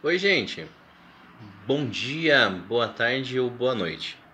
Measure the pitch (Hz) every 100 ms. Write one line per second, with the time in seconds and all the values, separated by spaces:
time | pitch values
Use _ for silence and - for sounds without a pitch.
0 | 160 180 196 175 98 - 80 - - -
1 | - - - - 107 - 113 143 131 98
2 | 120 151 160 143 110 92 87 117 110 -
3 | 117 131 127 127 123 120 123 120 85 80
4 | - - -